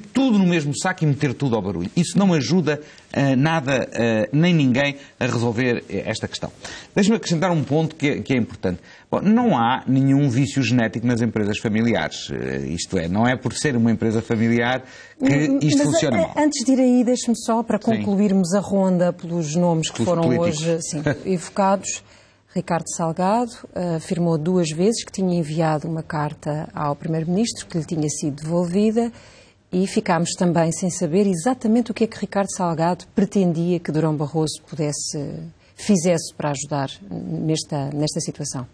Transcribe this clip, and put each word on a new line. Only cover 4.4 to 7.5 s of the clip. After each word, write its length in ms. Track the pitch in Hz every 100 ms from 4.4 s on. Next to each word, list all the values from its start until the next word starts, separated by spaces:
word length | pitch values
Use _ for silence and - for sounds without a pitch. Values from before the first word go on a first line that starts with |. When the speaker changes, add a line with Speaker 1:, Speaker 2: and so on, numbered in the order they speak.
| 175
Speaker 1:
ninguém 440 | 165 135 123 143 139 - -
a 60 | 123
resolver, 580 | 117 117 110 127 110 -
eh, 140 | 90 -
esta 200 | 110 110
questão. 240 | - - - - - -
Deixa-me 220 | - 202 226
acrescentar 360 | - 165 185